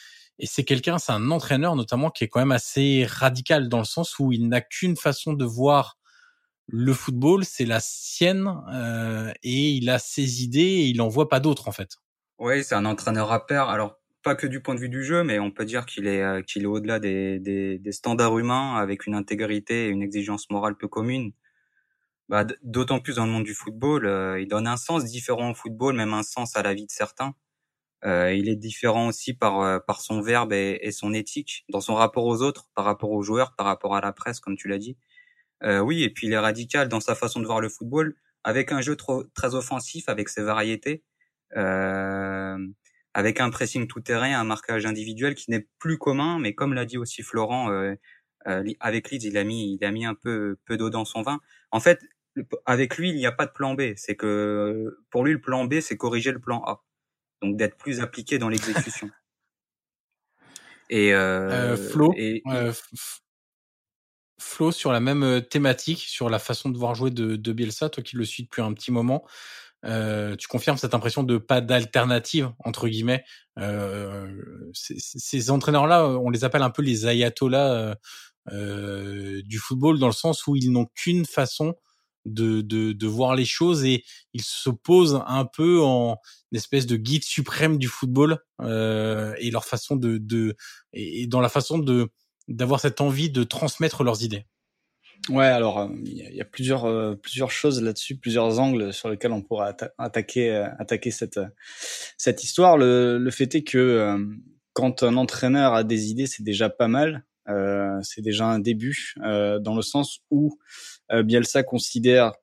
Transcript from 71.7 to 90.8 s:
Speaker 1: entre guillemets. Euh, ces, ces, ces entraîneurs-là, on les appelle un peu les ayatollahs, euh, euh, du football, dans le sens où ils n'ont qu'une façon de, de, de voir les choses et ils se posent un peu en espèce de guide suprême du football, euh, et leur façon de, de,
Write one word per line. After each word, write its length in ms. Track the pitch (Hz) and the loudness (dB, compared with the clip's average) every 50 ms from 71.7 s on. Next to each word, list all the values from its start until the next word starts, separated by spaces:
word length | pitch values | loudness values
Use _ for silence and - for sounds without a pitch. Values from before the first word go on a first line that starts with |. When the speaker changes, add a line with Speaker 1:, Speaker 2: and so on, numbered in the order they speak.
| 127 123 113 113 - 131 120 123 123 120 113 - - 160 139 127 117 - | 2 2 2 2 2 2 4 4 2 0 0 0 0 0 0 0 -4 -8
Speaker 1:
entre 280 | - 117 110 - - 117 | -8 -8 -6 -2 -2 -2
guillemets. 360 | 113 110 113 120 127 131 - - - - _ _ - - | -2 0 0 0 0 0 -2 -8 -20 -20 _ _ -12 -8
Euh, 680 | 98 104 104 104 101 98 98 101 101 98 101 101 98 95 98 98 - - - - - - - | -6 -4 -4 -4 -4 -4 -6 -6 -8 -8 -8 -10 -10 -12 -12 -14 -14 -16 -16 -16 -16 -14 -14
ces, 260 | - - - - - | -12 -12 -10 -10 -10
ces, 200 | - - - 135 | -12 -12 -12 -12
ces 300 | - - - 135 117 117 | -10 -4 -4 -2 0 2
entraîneurs-là, 580 | 139 139 131 - 151 147 143 156 170 175 160 143 | 2 2 4 4 4 4 6 6 6 6 6 6
on 220 | 131 127 127 123 | 2 2 0 0
les 140 | 120 113 123 | 0 2 0
appelle 200 | 127 - 147 135 | 2 2 4 2
un 60 | 127 | 2
peu 120 | 117 - | 2 0
les 240 | 147 139 120 110 107 117 | 0 0 2 2 2 2
ayatollahs, 680 | 120 120 120 120 117 - 139 131 127 135 139 139 127 | 2 4 2 2 0 0 0 2 4 4 4 4 2
euh, 220 | 113 110 107 104 104 _ - - - - - _ _ - - | 2 0 -4 -6 -8 _ -18 -20 -20 -20 -20 _ _ -18 -12
euh, 920 | 101 101 101 101 101 101 101 101 101 98 98 101 101 101 98 98 98 98 101 | -10 -8 -6 -6 -6 -6 -6 -6 -6 -6 -8 -8 -8 -8 -8 -8 -8 -10 -10
du 140 | 104 107 110 | -8 -8 -8
football, 400 | - - 131 131 135 156 160 147 | -6 -4 -2 2 4 4 6 6
dans 100 | 131 123 | 4 4
le 60 | 110 | 2
sens 320 | - - 165 160 - - - | 2 0 0 0 0 0 0
où 80 | 143 | 2
ils 160 | 139 127 127 | 2 4 4
n'ont 140 | 123 123 120 - - | 4 4 2 0 -2
qu'une 320 | - - 175 175 180 170 | -6 0 2 2 2 2
façon 500 | - - - 139 - - - 156 156 170 - _ _ _ _ _ _ _ _ - | 0 0 0 0 0 0 -2 -2 -2 -2 -6 _ _ _ _ _ _ _ _ -12
de, 360 | 110 110 110 113 113 110 110 | -8 -2 0 2 2 2 2
de, 300 | 107 104 110 110 110 110 | 0 0 0 0 0 0
de 160 | 107 101 110 110 | -2 -2 -2 -2
voir 280 | 107 113 131 127 131 | 0 2 2 2 4
les 100 | 131 127 | 2 2
choses 400 | 117 - - 165 175 175 151 135 | 0 0 2 2 2 4 4 4
et 180 | 131 131 120 - - - - - _ - | 2 2 2 0 -6 -20 -20 -20 _ -10
ils 80 | 120 | -10
se 300 | 107 - - - - 135 | -8 -8 -6 -4 -2 -2
posent 500 | 120 110 - - 175 185 180 160 143 135 - - | -4 -2 4 6 8 8 8 8 6 2 0 0
un 180 | 151 - - | 0 0 -2
peu 360 | 113 - - 160 170 175 170 | -2 -2 0 4 6 6 6
en 360 | 156 135 131 123 120 117 117 107 _ - - _ _ - | 6 6 6 4 4 2 0 -2 _ -18 -20 _ _ -8
espèce 360 | - 113 104 - - 139 131 120 | -6 -6 -4 0 0 0 2 2
de 80 | 120 | 0
guide 280 | 110 107 117 143 156 - | 0 0 0 0 0 0
suprême 540 | - - - 135 - - - 151 160 156 143 | -2 -4 -4 -4 -2 0 2 2 4 4 2
du 100 | 131 120 | 0 -2
football, 520 | - - - 127 123 135 147 156 160 151 _ _ _ - | -2 -2 -2 0 4 4 4 4 4 0 _ _ _ -8
euh, 720 | - 113 113 110 110 110 110 107 107 110 110 107 107 107 107 - | -4 -2 0 0 2 2 2 0 0 0 0 -2 -4 -4 -6 -6
et 140 | - 120 | -4 -4
leur 140 | 113 113 - | -2 -4 -4
façon 300 | - - 120 - - 147 | -4 -6 -6 -4 -2 -2
de, 220 | 135 123 117 113 110 | 0 2 2 0 0
de, 380 | 107 107 117 113 113 110 104 - - - - - | -2 -2 0 0 0 0 -2 -4 -10 -20 -20 -20